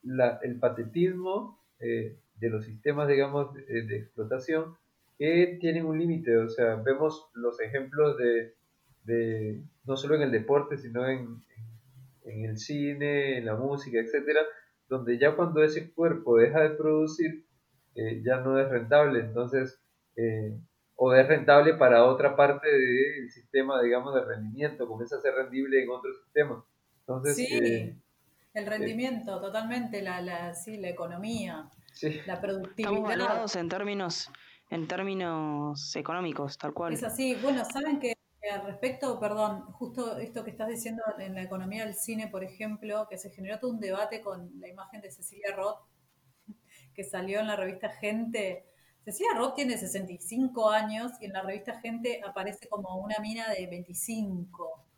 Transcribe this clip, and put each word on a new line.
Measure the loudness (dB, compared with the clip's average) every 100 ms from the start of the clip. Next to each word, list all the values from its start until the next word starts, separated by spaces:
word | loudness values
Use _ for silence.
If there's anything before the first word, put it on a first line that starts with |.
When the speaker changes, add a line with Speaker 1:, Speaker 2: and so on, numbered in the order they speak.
Speaker 1:
la, | -6 2 2 2
el | -6 0
patetismo, | 0 0 -4 2 2 2 -4 -4 -6 -16 _ _
eh, | -4 -4 -4 -10 _ -4
de | -2
los | -2 -6
sistemas, | -4 -2 0 4
digamos, | 4 4 0 -4
de, | -8 -6 -6
de | -4 -8
explotación | -8 -8 -4 -4 0 -2 -2 -12 _ _ _ _
que | 2 4 4 2
tienen | 0 0 0
un | 0
límite. | 0 0 4 4
O | 4
sea, | 2 2 2
vemos | 0 2 0 -2 -14
los | -6 -4 -4
ejemplos | -4 -4 -4 2 2 4
de, | 2 2 0 _ _ _ _ _
de, | -2 0 0 -2 -4 -6 -12 _ -6
no | -6
solo | 0
en | 2
el | 2
deporte, | 0 2 2 2 -6
sino | -6 -4 -2
en, | -2 -6 -14 _ -20 -20 -20 _ -20 -20 _ -14
en | -8 -6
el | -8
cine, | -6 -2 -2 -2 0 2 2 -2
en | -2
la | -2
música, | -2 -4 0 0
etcétera, | 2 0 4 4 4 -4 _ _ _
donde | -4 0 4
ya | 4 6
cuando | 2 6
ese | 4 4 -6
cuerpo | 2 2 2 6 8
deja | 8 8
de | 4
producir, | 4 2 4 2 2 -2 -2 _ _ _ _ _ -4
eh, | -4 -2
ya | 0 2
no | 4 2
es | 4
rentable, | 0 6 6 6 4
entonces, | 0 -2 0 0 -2 -8 _ _ _ -2
eh, | 0 0 -4 -8 -14 _ _ 2
o | 8 8
es | 8
rentable | 6 10 10 10
para | 8 8 10 10
otra | 8 4 6
parte | 6 6 4
del | 4 6 4 2 0 -12
sistema, | -16 _ 0 2 2
digamos, | 4 2 2
de | -2
rendimiento, | -2 -6 -6 -4 -4 -2 -6
comienza | -6 -6 0
a |
ser | 0
rendible | 0 -2 -2 2 2
en | 2
otro | -6 -8
sistema. | -12 _ 0 0 -2 _ _ _ _
Entonces, | -8 -4 -2 0
Speaker 2:
Sí, | 0
Speaker 1:
eh, | 2 2 2 -2 -10 _ _ _ _ _
Speaker 2:
el | -8
Speaker 1:
eh, | -6
Speaker 2:
rendimiento, | -4 -4 -2 -4 -4 -6 -6
totalmente, | -4 -4 -4 -4 -4 -6
la, | -6 -6
la, | -6 -6 -8
sí, | -10 -12 -10
la | -8
economía, | -8 -8 -8 -6 -6 -6 -10 -14 _ _
Speaker 1:
Sí. | -6 -6 -6 -8
Speaker 2:
la | -6
productividad. | -4 -6 -8 -6 -2
Speaker 3:
Estamos | -2 -2
valuados | -2 0 -2 -2 -4
en | -4
términos, | -4 -4 -4 -4 -6 -10 -16 -20 -20 _
en | -8 -6
términos | -4 -4 -4 -4 -4 -4 -4 -4 -6 -8 -8
económicos, | -6 -4 -4 -4 -8 -8
tal | -8
cual. | -6 -6
Speaker 2:
Es | -4
así. | -6 -4 -4 -2
Bueno, | 0 -2 -2
saben | -6 -4 -2
que, | -4 -6 _ _
que | -8
al | -8
respecto, | -8 -6 -6 -4 -6 -4
perdón, | -4 -2 -2 -4 -10
justo | -12 -10 -8 -8 -8
esto | -8 -10
que | -12
estás | -8 -8
diciendo | -8 -8 -6 -6 -6
en | -10
la | -10
economía | -8 -8 -8 -8 -8
del | -8
cine, | -8 -6 -8
por | -10
ejemplo, | -12 -10 -10 -10 -6 -6 -6
que | -10
se | -16
generó | -14 -12 -6
todo | -6
un | -6
debate | -6 -4 -4 -6
con | -10 -10 -14 -18
la | -18
imagen | -18 -18 -18
de | -18
Cecilia | -16 -16 -8 -8 -4
Roth, | -4 -4 _ _ _ _ _ _ -20 -20 _ -20 _
que | -14
salió | -10 -8 -4 -4
en | -2
la | -4
revista | -4 -6 -8
Gente. | -6 -4 -4 -4 -4 -6 -8 _ _ _ _
Cecilia | -12 -4 -2 0
Roth | -2 -2
tiene | -4 -4
sesenta | -6 -6 -8
y | -12
cinco | -8 -2 -2 2 2
años | 2 0 -6 -8 -10
y | -10
en |
la | -8
revista | -6 -8 -10 -12
Gente | -8 -6 -4 -4 -8
aparece | -8 -8 -10 -10
como | -8 -6 -8
una | -6 -6
mina | -4 -6 -4
de | -4 -6
veinticinco | -10 -10 -10 -6 -4 -4 -6 -8 -10 -12 -12 _